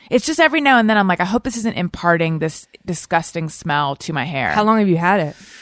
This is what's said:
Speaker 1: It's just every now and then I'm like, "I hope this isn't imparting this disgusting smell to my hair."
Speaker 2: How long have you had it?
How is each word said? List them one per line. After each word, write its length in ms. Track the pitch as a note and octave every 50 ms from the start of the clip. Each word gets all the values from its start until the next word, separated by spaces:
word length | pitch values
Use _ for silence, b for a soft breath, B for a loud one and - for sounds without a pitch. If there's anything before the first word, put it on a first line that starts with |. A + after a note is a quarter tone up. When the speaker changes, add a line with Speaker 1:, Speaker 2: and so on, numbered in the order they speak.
| b b
Speaker 1:
It's 160 | - B3 -
just 140 | - D#4+ -
every 220 | E4 D#4 C4+ D#4+
now 180 | D4 C#4+ C4 A#3+
and 100 | A3 G#3+
then 80 | A3 G#3+
I'm 100 | G3 F#3+
like, 120 | F3+ -
"I 40 | F3+
hope 180 | F#3 G#3 A#3+ -
this 140 | C4 A3
isn't 180 | A#3 G#3+ A3+ -
imparting 640 | - F3 F3 - - - F3 E3+ E3 E3 D#3+ D#3+ D#3
this 300 | D3+ D#3+ - - - _ - - _
disgusting 640 | - F3 - - - - E3 E3 - - E3+ D#3+ D#3
smell 480 | - - - - D3 C#3+ D3 C#3 C#3
to 160 | - - - D#3+
my 120 | C#3+ B2+
hair." 280 | D#3 E3 C3+ B2 F#2+ D2
Speaker 2:
How 100 | G#3 G#3+
long 160 | G#3+ A3 A3
have 100 | G#3 G3
you 100 | E3+ E3
had 200 | E3+ F3+ G3 G3+
it? 160 | D#3+ D3 C3+ B B B B B